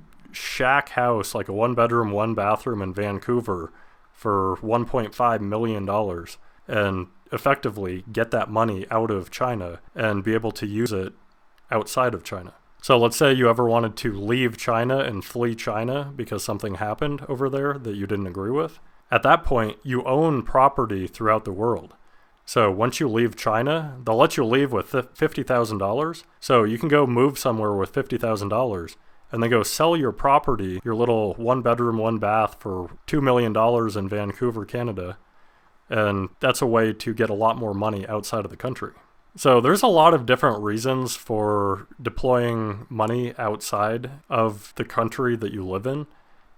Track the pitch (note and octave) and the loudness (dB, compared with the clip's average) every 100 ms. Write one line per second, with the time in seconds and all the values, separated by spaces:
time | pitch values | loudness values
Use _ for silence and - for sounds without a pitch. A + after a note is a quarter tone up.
0 | - - - - - - C3 C#3+ - - | -20 -20 -18 -14 -8 -2 2 2 2 0
1 | B2 A#2 F#2+ A2+ G2 G2+ A#2+ A#2+ A#2 A#2+ | 2 2 -2 -6 -4 0 0 2 2 2
2 | A2 G2+ A2 G#2+ G2+ G#2+ - G#2+ F#2+ F#2 | 0 0 0 0 0 0 -2 -4 -4 -4
3 | G#2 G2 - B2 A2+ F2+ D#2+ - - _ | -4 -4 -2 -2 -2 -4 -8 -14 -20 _
4 | _ _ A2+ G2+ F#2+ F#2 A2 A#2 A#2 C3 | _ _ -2 0 0 -2 -2 -2 0 -2
5 | G#2+ - B2 A2+ G2+ G#2+ A#2 G#2+ F#2+ G2+ | -2 0 0 0 -2 -2 -2 -2 -2 -2
6 | G#2+ F2 E2+ - - - - A2+ G2+ F#2+ | -2 -4 -10 -18 -20 -20 -6 -2 0 -2
7 | F2+ - - A#2+ - C#3 B2 G#2 F#2+ F#2 | -6 -14 -10 -4 0 0 -2 -6 -6 -8
8 | G#2 A2 A#2 A#2+ G2+ G#2+ A2+ G2 G2 A2+ | -6 -4 -2 -2 0 0 0 -2 -4 -2
9 | A2+ G2+ F2 - B2+ A#2 F2+ E2+ - - | 0 -2 -6 -4 -4 -4 -8 -12 -12 -4
10 | A2+ G2+ G2+ A2 A2 - G#2+ G2+ A#2 G2+ | -2 0 0 0 -2 -4 -6 -4 -2 -4
11 | F#2+ - - _ _ _ - A#2 G#2 - | -6 -10 -20 _ _ _ -4 -4 -2 0
12 | B2+ G2+ - G2 F2 - _ - - B2+ | 0 -2 -8 -12 -12 -20 _ -6 2 4
13 | A#2 - D3 C3 B2 A#2 A#2+ A#2 A2+ - | 4 4 4 6 4 4 2 2 0 -4
14 | A#2+ G2+ G2+ B2 B2 A2 - A2+ B2 C3+ | -6 -4 -2 0 0 -2 -2 0 0 0
15 | C3+ G2+ - A#2+ A#2+ A2+ - G#2+ A#2+ C#3 | -2 -6 -6 -4 -2 -4 -4 -4 -2 -4
16 | C#3+ C#3 A#2+ G#2 - G#2 G#2+ F2+ G#2+ G#2+ | -6 -10 -8 -6 -4 -6 -6 -6 -6 -4
17 | D3 C#3+ C#3 C3 C3+ C#3 C#3 C#3 A#2 G2+ | -4 -4 -6 -4 -2 -2 -2 -4 -6 -6
18 | G2 G2+ G2 F2+ G2 C#3 D#3+ - - - | -4 -4 -4 -6 -4 -2 -4 -8 -20 -20
19 | _ A#2+ C#3 E3 - B2+ A2 - C3+ B2 | _ 2 4 4 4 0 0 -4 -6 -4
20 | C3 C3+ D#3+ C#3 - C3+ C3+ - A#2 G2 | 0 2 2 0 0 4 4 4 -2 -2
21 | F#2 - A2 A2 G#2 F#2+ A2+ G#2+ F#2+ - | -6 -2 2 2 0 -4 -2 -2 -6 -20
22 | - - _ _ - - G#2+ F#2+ A#2 - | -20 -20 _ _ -4 2 4 4 0 0
23 | D3 A2 A#2+ - - A2 C3 D#3+ D#3 B2+ | 0 2 0 0 -2 0 0 -2 -4 -6
24 | A#2 A2 D#3+ - A#2 C3 C#3 A2+ - C3+ | 0 4 4 4 2 2 2 -2 -2 -4
25 | - - D#3 - C3 B2 A2+ G#2+ G2 A#2+ | -4 -2 -2 -2 0 0 0 -2 -2 -2
26 | D#3 E3 - _ - B2+ G#2+ A#2 D#3+ D3 | -4 -8 -16 _ 2 4 4 0 2 4
27 | C#3 A#2+ C#3 C3 C3+ A2+ G#2+ G2+ F#2 - | 4 4 4 2 -2 0 0 0 0 -2
28 | G#2+ A#2+ A2+ A2 G2+ G#2+ B2+ F#2 E2 - | -4 -2 -2 -2 0 0 0 -4 -8 -14
29 | - - - A#2+ A#2 A#2+ G2+ - D#3+ E3+ | -20 -20 -10 -2 2 2 2 2 2 2
30 | C3 G2 C#3 C#3+ - A#2 F#2+ F#2 A#2+ A2 | 0 0 4 4 2 -2 -2 -6 -4 0
31 | A#2+ A2+ G#2+ F2+ A#2 B2+ A#2+ A#2 A#2+ A2+ | 2 2 0 -2 0 0 2 2 0 0
32 | A2 A2+ G#2 A2 G#2+ - G#2+ F#2 F2 - | 0 0 0 2 0 -2 -8 -8 -8 -12
33 | - D3+ C3+ B2 A#2+ G#2+ A2+ A#2+ A2+ G#2 | -4 0 4 4 2 2 4 2 0 -2
34 | G2 G#2 G2+ G2 B2 A2+ G2+ B2 A#2+ F#2+ | -4 -4 -4 -2 -4 -4 -6 -6 -4 -6
35 | F2+ F#2 _ _ - _ _ _ - A#2 | -8 -12 _ _ -20 _ _ _ -6 0
36 | G#2 G2+ F#2+ - C3+ B2 C3 A2+ A2+ G#2+ | 0 0 -4 -2 0 2 2 2 2 -2
37 | - A2 A2 G#2 A2+ A#2 A2+ G2 G#2+ G#2 | -6 -2 -2 0 0 0 -4 -2 -2 -4
38 | G2 G#2+ G2+ A2+ G2 F#2 C3+ B2+ - - | -6 -6 -4 -6 -6 -8 -8 -8 -10 -14
39 | _ _ _ - C#3+ B2 A#2+ G3 A#3+ E3+ | _ _ _ 0 6 6 6 4 6 8
40 | D#3+ D#3+ A#2+ B2+ D3 G#2+ G#2 G#2+ B2 C3 | 8 6 4 2 2 2 -2 -2 -2 -2
41 | B2+ - - A2 G#2+ G#2 G2+ F#2+ - - | -4 -8 -4 -2 0 2 0 -2 -6 -12
42 | A#2 - C3 B2 A#2+ A#2 G#2+ G2+ - A2+ | -8 -2 2 2 2 -2 -4 -6 -6 -2
43 | G#2+ A#2+ A#2+ - A2+ G#2+ - G#2 G#2 A#2 | 0 0 -4 -4 -4 -4 -4 -2 0 -2
44 | B2+ C#3 - A#2+ A2+ G#2 - - - - | -8 -16 -4 0 0 -2 -10 -10 -6 -2
45 | A2+ - B2+ A#2 G#2+ G#2 F#2 F#2+ A#2+ C#3+ | -2 0 -2 0 -4 -6 -4 -4 -4 -4
46 | D3 - _ - _ | -8 -16 _ -20 _